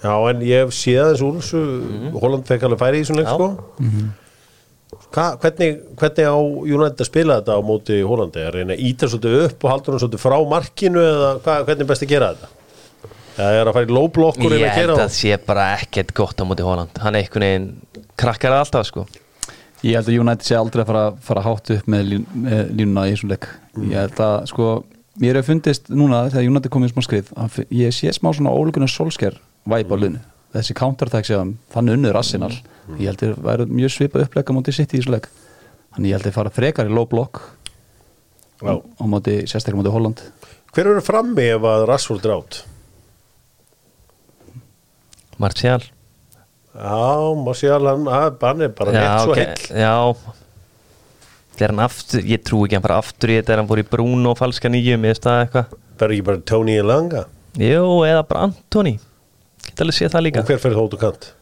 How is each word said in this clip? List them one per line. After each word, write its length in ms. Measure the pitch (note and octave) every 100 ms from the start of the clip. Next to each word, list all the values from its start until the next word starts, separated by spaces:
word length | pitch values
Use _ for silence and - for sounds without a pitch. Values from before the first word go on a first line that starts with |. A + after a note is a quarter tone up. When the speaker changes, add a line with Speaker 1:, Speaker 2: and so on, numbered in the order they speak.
Speaker 1:
Já, 280 | G#2 G#2 A2+
en 100 | A#2+
ég 240 | A#2+ B2
hef 60 | C3
séð 340 | - - B2
aðeins 180 | D3+ D3
úr 140 | C#3 E3
þessu. 220 | - E3 D3+ B2+
Speaker 2:
Mhm. 380 | B2 G#2 B2 C3+
Speaker 1:
Haaland 240 | B2 C3+ B2+
fekk 160 | B2
alveg 160 | B2+ A2
færi 220 | B2+ D3
í 40 |
þessum 120 | D3+ D3+
leik, 100 | D#3
Speaker 2:
Já. 80 |
Speaker 1:
sko. 300 | C#3+ F#3 F#3+ - -
Speaker 3:
Mhm. 300 | A#2+ G#2+ G#2+ G2+ _ _ _ _ _ _ _ - -
Speaker 1:
Hva-, 260 | - E3+ B2
hvernig, 400 | D#3+ E3 E3 D3+ - -
hvernig 300 | D#3 D#3 D3+
á 100 | D3 D3 C#3+ D3+
United 240 | C#3+ D3+ B2+
að 80 | B2
spila 340 | D#3 D#3+ B2
þetta 140 | G#2
á 60 | G#2
móti 400 | G#2 A2 - G#2 G2
Hollandi? 340 | A#2 F#2 E2 D#2+
Að 80 |
reyna 200 | F2+ F#2
að 80 | F#2
ýta 260 | B2+ B2+ C3+
svolítið 360 | A2+ A2+ B2
upp 200 | D#3+ -
og 60 | C3+
halda 160 | C3+ C3+
honum 80 | C3+
svolítið 220 | A#2+ A2
frá 160 | C3 C3+ D3+
markinu 520 | D#3 - - F#3+ F3
eða 400 | E3 D3+ C#3 C3+
hva-, 240 | - D3+
hvernig 160 | C#3 D3
er 100 | C#3
best 120 | C#3
að 60 | C#3
gera 260 | D3 G#2+
þetta? 140 | D#2+ - - _ - - _ - - - -
Eða 220 | G2+ G#2+
er 60 | A2+
að 60 |
fara 140 | A#2 A#2
í 40 |
low 180 | B2 D#3+
block 280 | E3 D#3+ C#3
og 120 | A#2
reyna 160 | - -
Speaker 2:
Ég 40 |
Speaker 1:
að 40 |
keyra 160 | G#2 -
Speaker 2:
held 100 | D3+
Speaker 1:
á? 40 | G#2
Speaker 2:
að 80 |
sé 220 | - G#2+ G2+ -
bara 300 | G2+ F#2+ G2+
ekkert 340 | - - F#2
gott 220 | - G2 -
á 80 |
móti 180 | F#2 F2
Holland. 280 | F2+ F2+ E2+ -
Hann 160 | G#2+
einhvern 260 | G#2 G2 A2
veginn 320 | G2 F#2+ F#2+ - - - - -
krakkar 320 | A#2+ A2+ C3
það 100 | C3+ D3
alltaf, 200 | C3 G#2
sko. 200 | - G2+ - _ _ - - - _
Speaker 3:
Ég 120 | A2+
held 120 | A2+ A2
að 100 | A#2+
United 240 | A#2 A#2
sé 120 | - A#2
aldrei 240 | A2+ A#2+
að 20 | A2
fara, 180 | G#2+ G#2+ -
fara 200 | - G#2
hátt 280 | G2+ A2 -
upp 160 | G#2+ G#2+
með 160 | G#2 G2
lín-, 160 | G2+ - B2
með 380 | B2+ G#2+ G#2 G#2+
línuna 300 | G#2 G2 G2
í 60 |
þessum 160 | G2+ G2+
leik. 160 | F#2+ - - - -
Speaker 1:
Mm. 140 | G#2
Speaker 3:
Ég 60 | G2
held 220 | G2 -
að, 280 | G#2+ G#2 -
sko, 360 | - A2+ A2 - _ _ -
mér 160 | B2 C3
hefur 100 | B2+
fundist 340 | D#3+ D#3 C#3+ -
núna 420 | C3+ D3 A#2+ B2
þegar 160 | B2+ B2
United 200 | C#3 C3
kom 140 | C3+
í 60 | B2
smá 100 | A#2+
skrið, 280 | B2 G#2 F#2+
að 100 | - A2+
f-, 160 | - -
ég 240 | A#2+ A#2+
sé 180 | A#2+ D#3+
smá 220 | - E3+
svona 160 | D3+ C#3
Ole 180 | C3 D#3
Gunnar 160 | D3+ C3+
Solskjær 480 | - D#3+ - G2+ - _ _ -
væp 220 | G#2+ F2
á 60 | G2
Speaker 1:
Mm. 60 |
Speaker 3:
liðinu. 180 | G#2 E2 - _ _
Þessi 200 | A#2 A2
counterattack 500 | - B2+ C3 B2+ A#2
sem 140 | G#2 G#2
hann, 200 | F#2 A2 _
þannig 220 | A#2 A#2+
unnur 220 | A#2 C3 G#2
Arsenal. 340 | A#2+ G2 F2+ A#2+ - - -
Speaker 1:
Mm. 80 | D#2+
Speaker 3:
Ég 80 | G2
held 120 | F#2+
að 120 | A2 G#2+
það 60 | G#2+
væri 200 | A2+ A#2+
mjög 200 | B2 C3
svipað 300 | - C#3+ - C#3
upplegg 240 | - C#3
á 20 |
móti 200 | C3 B2+
City 240 | C#3 D3+ C3+
í 20 |
þessum 120 | B2+
leik. 140 | A2+ - _ - - - _ _
Þannig 140 | - G2
ég 20 | G2
held 80 | G#2
að 60 |
fara 160 | G#2+ G#2
frekar 360 | - C3 D#3 A2
í 20 |
low 140 | A2 A#2
block 340 | A#2 C3+ - - - - _ _ _ _ _ _ _ _ _
Speaker 1:
Já. 80 | G2+
Speaker 3:
á, 140 | F#2+
á 220 | - - G#2+
móti, 380 | G2+ F#2+ G#2 -
sérstaklega 320 | G#2+ - G2+
á 20 |
móti 120 | G2
Holland. 280 | A2 A2 A2+ - - - - _
Speaker 1:
Hver 100 | -
verður 180 | G3 G#3 -
frammi 400 | A3 A#3+ A3 A#2
ef 80 | A2+
að 240 | A2 A2 A2
Rashford 360 | B2+ - G#2 A2
er 60 |
out? 320 | F#2+ - - - - _ _ _ _ _ _ _ _ _ _ _ _ _ _ _ _ - - _ _ _ _ _ - _ -
Speaker 2:
Martial. 420 | G#2 - B2 B2 - _ _ _ _ _ _ _ _
Speaker 1:
Já, 600 | G#2+ G2+ G#2+ B2 D3 D#3 D#3
Martial, 420 | B2+ B2 C#3+ C#3+ C#3
hann, 200 | C#3 D3
hann 560 | C3 D#3 C3 B2 D3
er 60 | D3+
bara 240 | G#2 G2+
Speaker 2:
Já, 80 | G#2+
Speaker 1:
rétt 220 | G#2 G#2+
svo 80 | A2+
Speaker 2:
ok, 60 | -
Speaker 1:
heill. 420 | - E2 - G#2+
Speaker 2:
já. 340 | A2 A2+ B2 A#2+ - - _ - _ _ _ _ _ _ - _ _ -
Þegar 160 | G#2+
hann 80 | G#2
aftur, 400 | A#2+ - - A#2+
ég 180 | G2 A2+
trúi 220 | - A2 G2+
ekki 100 | G2
að 40 |
hann 40 | F#2
fara 120 | F2+
aftur 300 | - - A2+
í 40 | A2+
þetta, 140 | A2
er 60 | A2
hann 60 | G#2+
fór 100 | A2
í 40 | G#2
Bruno 440 | A#2 A#2 B2+ B2
falska 360 | A#2+ B2+ B2 B2
níu, 240 | B2 A#2+ A#2+
mér 160 | A2
finnst 120 | A2+ B2
það 140 | A#2+
eitthvað. 280 | A#2+ B2+ A2+ - _ -
Speaker 1:
Verður 140 | G#2+ G#2+
ekki 100 | F#2+
bara 140 | G2 -
Tony 260 | A2+ F2+ G#2+
Elanga? 420 | G#2 C3+ E3+ D3 - - - -
Speaker 2:
Jú, 260 | A2 D#3 F3+ F3 D#3
eða 160 | D#3+ D#3
bara 160 | - G3
Antony. 460 | F#3 _ G#3+ F#3 G#2+ - _ _ _ _ _
Get 180 | - -
alveg 120 | D#3+ -
séð 140 | E3+
það 100 | E3 E3
líka. 120 | D3
Speaker 1:
Og 80 | A2+
hver 100 | C3
fer 140 | C3 A2
þá 60 |
út 100 | A2 -
á 20 |
kant? 240 | G#2+ - - -